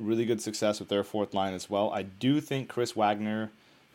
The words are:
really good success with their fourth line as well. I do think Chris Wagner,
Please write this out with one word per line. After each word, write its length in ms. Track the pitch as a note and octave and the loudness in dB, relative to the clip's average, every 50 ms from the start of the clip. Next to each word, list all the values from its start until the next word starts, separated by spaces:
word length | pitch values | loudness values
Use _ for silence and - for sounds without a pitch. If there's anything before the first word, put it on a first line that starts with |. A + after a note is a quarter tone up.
really 240 | A2 G#2 A2+ A2+ A#2 | -2 0 0 2 2
good 160 | A2 A#2 G#2+ | 2 0 0
success 400 | - A2 G#2+ - A2 G#2 G#2+ - | 0 -4 -4 0 2 2 2 0
with 80 | G2 - | -2 0
their 160 | G#2 G2+ G2+ | 0 0 0
fourth 280 | - - A2 G2+ F#2 - | 0 -2 -2 -2 0 0
line 220 | G2 F#2+ G2 F#2+ | 0 0 0 -2
as 160 | F2+ - - | -4 -6 -2
well. 200 | G2+ G2+ G#2 G#2+ - | 0 0 0 0 0
I 100 | G2+ F#2+ | -2 -6
do 380 | F#2+ F#2+ G2 A#2 B2+ C#3+ D3+ | -6 -8 -2 2 2 2 2
think 280 | C#3+ - C#3+ C3+ B2+ A2+ | 0 -2 -4 -4 -4 -4
Chris 280 | - - A#2+ A#2 - | -2 -2 -2 -2 2
Wagner, 540 | A2 G#2+ G#2 G#2+ G2+ G#2+ G#2+ G#2+ A2 A2 G#2+ - - - - - - _ _ _ | 2 4 4 4 2 0 -2 -2 -2 -4 -6 -8 -16 -20 -20 -20 -20 _ _ _